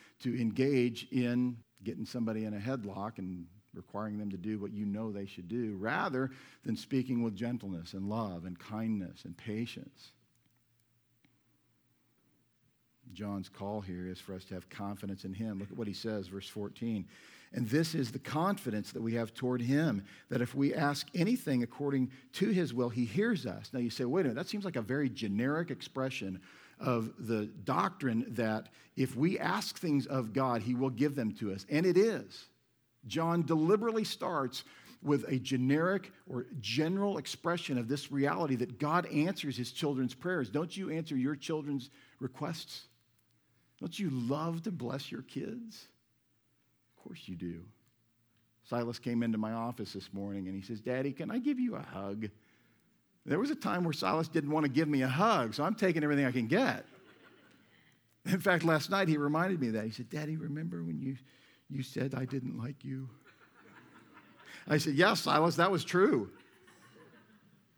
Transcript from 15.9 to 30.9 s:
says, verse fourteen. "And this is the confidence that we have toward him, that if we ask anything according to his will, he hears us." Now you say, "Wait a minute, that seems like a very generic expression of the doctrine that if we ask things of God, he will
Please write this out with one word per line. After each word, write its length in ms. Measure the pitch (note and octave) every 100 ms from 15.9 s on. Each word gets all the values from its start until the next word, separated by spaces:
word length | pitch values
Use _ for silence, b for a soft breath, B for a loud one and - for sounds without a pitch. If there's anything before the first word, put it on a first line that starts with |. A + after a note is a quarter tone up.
says, 320 | F2+ A2+ G#2+ F2+
verse 220 | G2 -
fourteen. 580 | G#2+ G2+ - A#2 G#2+ F2+ B B B B
"And 160 | A#2+ A2+
this 260 | D3 D#3+
is 160 | D#3+ A#2+
the 80 | C3+
confidence 720 | - C#3+ F#3 G3 C3 G#2 F#2+
that 80 | -
we 140 | A2+
have 180 | A#2 A2+
toward 300 | - B2+ B2+
him, 400 | A#2+ C#3+ D#3+ G2+ G2 B B
that 140 | A#2
if 140 | A#2+ C3+
we 180 | C#3
ask 320 | - C#3+ C#3 -
anything 480 | F3 F3+ B3 - B2+
according 480 | A#2 - C#3+ C#3 B2+ B B
to 180 | - G#3
his 240 | F#3 D3+
will, 140 | A#2+ A#2
he 160 | A2
hears 420 | A#2 B2 A3+ F#3 A#2
us." 260 | - -
Now 60 | B2+
you 120 | A#2
say, 140 | -
"Wait 180 | B2 E3
a 20 |
minute, 100 | D3
that 140 | A#2 F3
seems 160 | G#3
like 100 | G3
a 80 | B2+
very 260 | G#2+ C#3 C#3
generic 600 | G2+ G#2+ G2 C3 D#3 E3+
expression 720 | C3 - C3 C3 - F#2+ F2+ B B B B
of 340 | C3 A#2+ A2 - A#2
the 200 | A2 G#2+
doctrine 800 | - G#2 D3 F#3+ - C3+ A2+ C3+
that 360 | E3 A2+ G#2+ - B B -
if 200 | C3 B2+
we 220 | D#3+ -
ask 400 | - G#3 - -
things 280 | E3+ C#3+ -
of 260 | C3+ A2
God, 300 | G#2+ C3 A#2
he 120 | G#2+
will 160 | B2 C3+